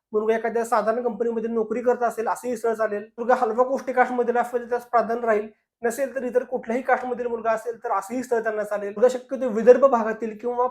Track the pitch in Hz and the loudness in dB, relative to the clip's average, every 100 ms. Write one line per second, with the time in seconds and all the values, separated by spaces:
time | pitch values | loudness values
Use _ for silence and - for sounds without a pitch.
0 | _ 214 214 220 226 220 226 233 208 220 | _ -2 2 0 0 -2 0 2 2 0
1 | 202 202 233 226 226 226 214 220 247 240 | -2 -2 -2 -2 -2 -2 -2 0 0 2
2 | 233 214 220 180 247 247 226 220 220 208 | 0 -2 -4 -4 -4 -2 -2 0 -2 -2
3 | 214 - 233 247 233 220 254 269 247 254 | -8 -10 0 2 2 2 0 0 -2 2
4 | 247 247 233 240 240 247 233 240 - 240 | 2 2 0 0 0 -4 -4 -6 0 0
5 | 208 233 233 214 214 _ _ _ 233 226 | 0 -2 0 0 0 _ _ _ -4 -2
6 | 269 247 247 240 254 254 - 233 262 254 | -4 -4 -2 -2 -2 -8 -4 -4 0 0
7 | 254 233 240 226 220 220 220 226 240 196 | 0 -6 -6 -4 -2 -2 -4 -8 -2 -2
8 | 190 247 247 233 220 214 208 202 202 208 | -2 -6 -2 -2 -2 -4 -4 -4 -6 2
9 | 247 247 - 269 254 214 220 240 269 240 | 2 2 -6 -4 -2 2 8 8 8 4
10 | 220 220 226 214 240 247 247 | 0 -4 -6 -6 -6 0 -2